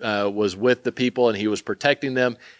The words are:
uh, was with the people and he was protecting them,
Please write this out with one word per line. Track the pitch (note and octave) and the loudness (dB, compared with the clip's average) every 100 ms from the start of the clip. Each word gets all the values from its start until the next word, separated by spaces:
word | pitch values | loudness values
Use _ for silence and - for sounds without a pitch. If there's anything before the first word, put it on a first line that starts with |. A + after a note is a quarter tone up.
uh, | A#2 G#2 G2+ | -4 0 0
was | G2+ G#2 F#2 | 0 -2 2
with | B2 A#2+ | 2 2
the | B2 | 0
people | - B2+ B2+ A#2+ | -2 -2 2 2
and | G#2 | 2
he | G#2+ | -2
was | G2+ | -2
protecting | - G2+ C#3+ C#3+ C#3 | -4 -2 0 0 -2
them, | C3 B2+ A#2 - - | 0 0 -2 -16 -20